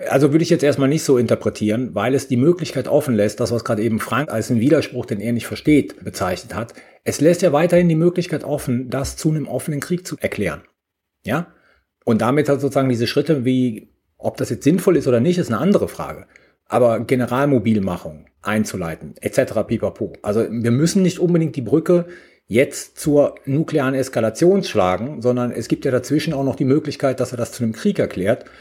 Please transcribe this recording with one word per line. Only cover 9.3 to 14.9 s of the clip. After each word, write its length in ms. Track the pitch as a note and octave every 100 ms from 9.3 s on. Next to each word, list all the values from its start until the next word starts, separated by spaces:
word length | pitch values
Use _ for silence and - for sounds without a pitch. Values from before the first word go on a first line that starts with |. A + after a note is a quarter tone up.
einem 160 | D#3 C#3
offenen 320 | B2+ - C#3
Krieg 260 | - F3 -
zu 120 | -
erklären. 420 | - - F#2+ D2 _ _ _ _ _ _ F#2
Ja? 220 | C#3+ F3 _ _ _ _ _ -
Und 160 | G#2+
damit 260 | A2+ D3 C#3+
hat 140 | C#3
sozusagen 280 | C3+ C#3 C3
diese 180 | A#2 A2+
Schritte, 360 | D#3 C#3+ D3
wie, 460 | A#2+ C3 B2+ G#2+ - _ _ _
ob 180 | G#2+ -
das 140 | A#2+
jetzt 120 | A#2+
sinnvoll 340 | C#3 F3+ G3